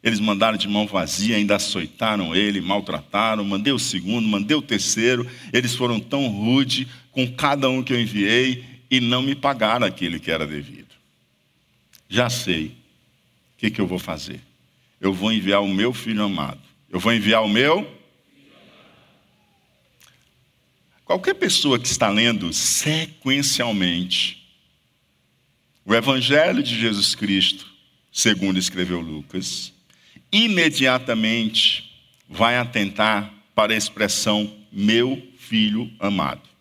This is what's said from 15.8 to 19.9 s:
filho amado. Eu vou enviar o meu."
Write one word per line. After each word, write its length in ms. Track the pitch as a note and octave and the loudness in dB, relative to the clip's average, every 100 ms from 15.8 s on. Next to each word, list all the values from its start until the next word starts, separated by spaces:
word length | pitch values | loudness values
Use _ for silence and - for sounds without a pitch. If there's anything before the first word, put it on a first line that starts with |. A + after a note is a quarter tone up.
| A#2 | 0
filho 300 | B2 A2+ G#2+ | -2 -6 -4
amado. 400 | G#2 F#2 C#2 C2+ - _ _ | -2 -4 -6 -8 -18 _ _
Eu 80 | F2+ | -4
vou 140 | G2+ | 0
enviar 320 | A2+ G#2 A2 | 2 4 4
o 40 | G#2+ | 4
meu." 380 | G#2 C3 A3 G#3 - _ _ _ _ _ - - - - _ _ _ _ _ _ _ _ _ _ | 2 4 2 -2 -14 _ _ _ _ _ -20 -20 -20 -20 _ _ _ _ _ _ _ _ _ _